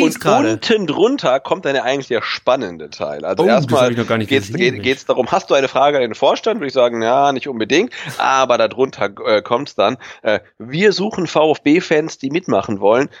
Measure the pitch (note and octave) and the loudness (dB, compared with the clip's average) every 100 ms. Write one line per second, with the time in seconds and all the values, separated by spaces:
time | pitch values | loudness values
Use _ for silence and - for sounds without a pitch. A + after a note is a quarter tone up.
0 | D#3+ - D#3 C#3 - G#2+ - A3 E3 C#3 | 0 0 0 2 2 -2 0 0 0 0
1 | A3 C#4+ D3 C3+ - E3+ D3+ C3+ A#2 C#3 | 2 2 0 0 0 -4 -2 -2 0 -2
2 | C3 A2+ - - - C3+ G2+ E2+ D2 - | -2 -4 -4 -4 0 0 -2 -10 -14 -8
3 | D2+ D2 D#2+ F#2+ E3 B2 C3 C3+ B2 A#2+ | -8 -6 -4 0 2 2 2 2 2 0
4 | A2+ A2+ G#2 C3+ G2 A2 A#2+ G2+ A#2 C3+ | -2 -2 0 -2 -2 -2 0 0 -4 -4
5 | - B2+ B2 F#3 - D3 C3+ C3 C#3+ C#3+ | -2 -2 0 -2 0 0 2 2 2 2
6 | A#2+ G#2 C#3+ B3 A3 G#3+ C#3+ C3 A#2+ A#2 | -2 0 0 0 -2 -4 -2 0 0 2
7 | A2+ C3+ C#3+ C3 D3 A#2 G#2 D3 A#3+ - | 0 2 2 -2 -6 -6 0 0 0 -6
8 | D3+ B2+ - C3+ B2+ A#2 A2 G#2+ C3+ - | -10 -4 0 2 2 2 0 0 -2 -2
9 | G2+ G2+ A2 G#2+ - B2 C#3+ - G2+ B2+ | -6 -4 0 0 0 -4 -4 0 0 -2
10 | - - A#2 G#2 - - A2+ D3+ G#3 F3+ | -10 -6 -2 -2 -4 -18 -8 0 2 2
11 | G#3+ - D#3+ D#3+ D#3 C#3+ C#3+ E3+ - D3+ | -2 -4 -2 2 2 2 2 2 2 0
12 | D#3 - C3+ D#3+ - G#2 G#2+ G2+ G#2 A#2 | 0 -6 -6 -4 0 -2 0 0 2 2
13 | - - | 0 -6